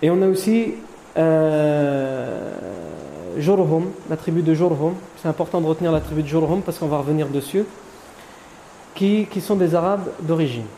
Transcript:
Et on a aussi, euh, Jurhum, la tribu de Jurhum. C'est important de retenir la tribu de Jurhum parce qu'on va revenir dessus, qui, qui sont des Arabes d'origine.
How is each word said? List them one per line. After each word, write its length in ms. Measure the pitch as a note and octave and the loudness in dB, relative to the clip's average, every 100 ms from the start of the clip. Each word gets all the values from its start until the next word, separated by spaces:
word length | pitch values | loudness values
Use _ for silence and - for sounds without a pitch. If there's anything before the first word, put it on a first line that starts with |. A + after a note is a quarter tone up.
Et 80 | D3+ | 4
on 100 | F3 | 4
a 60 | F#3+ | 4
aussi, 480 | F#3 G#3 A3+ A3+ - - - - - | 2 2 2 2 -4 -12 -20 -8 0
euh, 1300 | D#3+ D#3+ D#3 D3+ D3+ D3 C#3+ C#3 C3+ C3 B2 - - F2+ F2+ F#2 E2 D#2 D2 D2 F2 F2 | 4 4 4 4 2 2 2 0 -2 -4 -6 -6 -8 -8 -10 -10 -10 -12 -12 -12 -8 -2
Jurhum, 460 | D3+ G3 E3+ D#3+ F3+ G3 - | 2 4 4 2 0 -6 -6
la 60 | D#3+ | -6
tribu 260 | - E3 | -2 0
de 100 | D#3+ | 2
Jurhum. 420 | D#3+ F3 D3+ D#3 F#3 - - | 4 2 2 -2 -4 -12 -8
C'est 60 | E3+ | -4
important 320 | D3+ E3+ F3+ | -2 -2 0
de 60 | D#3 | 0
retenir 260 | D#3+ E3+ | 0 2
la 80 | D#3 | 0
tribu 220 | - D#3 | 0 -4
de 60 | D3+ | 0
Jurhum 320 | D#3+ D#3 F3+ | 0 2 0
parce 160 | F#3 E3 | -2 -4
qu'on 100 | D#3+ | -2
va 100 | D3 | -2
revenir 300 | C#3 D#3 D3 | 0 0 0
dessus, 360 | C#3 C#3 F#3+ G#3 - - - - - - - - - - - - - | -4 -2 -2 -4 -8 -20 -20 -20 -20 -20 -20 -20 -20 -20 -20 -20 -2
qui, 320 | G3 G#3+ G#3 | 2 2 0
qui 100 | G3 | -4
sont 140 | E3 | -2
des 220 | G3+ F3 E3+ | 2 4 2
Arabes 320 | E3+ G3+ F3+ - | 2 0 -4 -8
d'origine. 460 | D#3+ E3 D#3 A#2+ A2 | -2 0 0 -2 -8